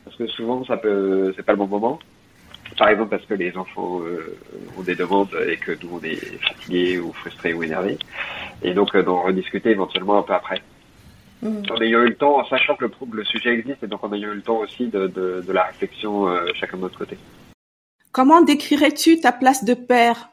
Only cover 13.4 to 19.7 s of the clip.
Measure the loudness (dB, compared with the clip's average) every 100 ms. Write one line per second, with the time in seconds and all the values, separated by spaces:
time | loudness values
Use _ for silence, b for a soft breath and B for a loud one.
13.4 | 0 -2 -2 -8 -8 -8 -6 -6 -6 -6
14.4 | -2 -2 -2 -6 -4 -2 -2 -2 -4 -4
15.4 | -2 0 0 -2 -8 -6 -4 0 0 0
16.4 | -2 -4 -6 -6 -8 -8 -12 -14 -20 -20
17.4 | -20 _ _ _ _ _ _ 2 6 8
18.4 | 8 4 2 2 4 4 4 6 4 4
19.4 | 4 4 2